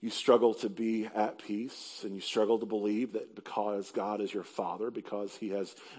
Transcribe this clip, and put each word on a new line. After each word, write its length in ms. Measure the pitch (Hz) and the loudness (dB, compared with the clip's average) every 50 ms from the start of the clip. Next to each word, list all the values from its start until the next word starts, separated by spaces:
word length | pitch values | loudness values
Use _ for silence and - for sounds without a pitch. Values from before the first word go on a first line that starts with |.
| - | -4
You 60 | 117 | -4
struggle 460 | - - - - 123 120 113 117 110 | -4 -2 6 8 8 10 10 6 4
to 160 | - - 110 | 4 -2 -4
be 400 | 98 92 113 113 113 110 110 110 - | -2 -2 0 0 0 0 0 -2 2
at 240 | 110 107 113 - - | 2 2 2 0 -6
peace, 600 | - - 104 104 117 135 - - - - - - - | -8 -6 -6 -4 -4 -6 -8 -10 -12 -12 -12 -10 -8
and 100 | 107 98 | -8 -8
you 80 | 98 92 | -6 -6
struggle 360 | - - 117 107 101 117 113 | -2 2 2 4 6 4 2
to 40 | 117 | 2
believe 480 | 110 110 107 101 104 104 107 123 131 - | 0 -2 0 2 2 2 2 0 0 -2
that 220 | 110 - - - | -6 -6 -6 -12
because 560 | - - - - - 107 104 104 101 98 - | -14 -12 -6 -2 0 0 0 0 -2 -4 -4
God 320 | - 120 101 101 104 104 104 | -4 -2 -2 0 0 -2 -2
is 100 | 98 - | -2 -2
your 120 | 104 87 | -4 -6
Father, 460 | - - - 101 90 87 90 107 120 | -6 -4 -4 -4 -4 -2 -4 -4 -4
because 460 | 123 117 101 - - 104 104 98 - | -4 -6 -8 -6 -6 -6 -6 -6 -8
he 140 | - - 107 | -6 -6 -4
has 260 | 95 101 98 90 - - - - - | -2 -2 -4 -4 -8 -16 -18 -18 -20